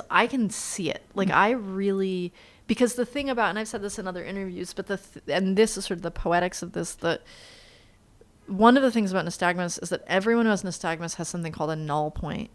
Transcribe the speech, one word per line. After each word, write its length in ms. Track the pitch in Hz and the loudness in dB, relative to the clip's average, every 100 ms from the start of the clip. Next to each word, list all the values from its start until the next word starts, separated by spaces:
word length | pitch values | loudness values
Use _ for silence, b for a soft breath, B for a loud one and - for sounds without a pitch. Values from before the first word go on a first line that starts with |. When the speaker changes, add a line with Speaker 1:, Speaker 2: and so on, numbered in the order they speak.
| - | 0
Speaker 1:
I 160 | - 269 | 2 4
can 220 | 269 214 | 2 -2
see 420 | - - - 160 | -2 -8 -4 -4
it. 120 | - - | -4 -6
Like, 140 | - 190 | -2 4
Speaker 2:
Mm. 60 | |
Speaker 1:
I 160 | 143 202 | 6 4
really, 800 | 254 196 190 196 196 190 185 175 B B B - | 2 -2 -2 0 0 0 -2 -4 B B B -4
because 280 | 226 247 | 2 2
the 100 | - | 2
thing 240 | 233 285 277 | -4 -2 -2
about, 220 | 240 202 | 0 0
and 80 | 196 | 0
I've 100 | 214 | -4
said 140 | 233 | -6
this 160 | 202 202 | -8 -8
in 80 | 185 | -8
other 180 | 180 | -8
interviews, 480 | 160 196 190 180 180 | -8 -6 -6 -6 -8
but 140 | - 185 | -8 -6
the, 100 | 190 | -6
th-, 280 | - - - | -8 -16 -2
and 280 | 156 190 190 | 0 2 4
this 200 | 220 - | 4 2
is 80 | |
sort 140 | - 175 | -4 -4
of 40 | |
the 80 | 170 | -6
poetics 520 | - - 175 180 - | -4 0 2 2 -4
of 100 | 175 | -8
this, 220 | 170 165 | -6 -8
that 280 | - 170 160 - B B B B B B B _ _ - _ - | -4 -2 -2 -6 B B B B B B B _ _ -20 _ -8
one 320 | 190 226 262 | 6 8 8
of 40 | |
the 80 | 269 | 6
things 200 | 226 202 | 2 0
about 160 | 185 165 | 0 -2
nystagmus 560 | - 175 180 175 - | 0 0 0 -2 -6
is 80 | 175 | -6
that 120 | 180 - | -6 0
everyone 400 | 185 208 233 226 | 0 2 2 4
who 40 | |
has 120 | 202 | 2
nystagmus 540 | 185 170 175 160 170 - | -2 -6 -4 -4 -6 -8
has 120 | 226 | -8
something 240 | 180 165 | -6 -6
called 180 | 160 156 | -4 -4
a 60 | 156 | -2
null 340 | 151 147 151 | -2 -2 -2
point. 380 | - 156 - - | -4 -6 -6 -8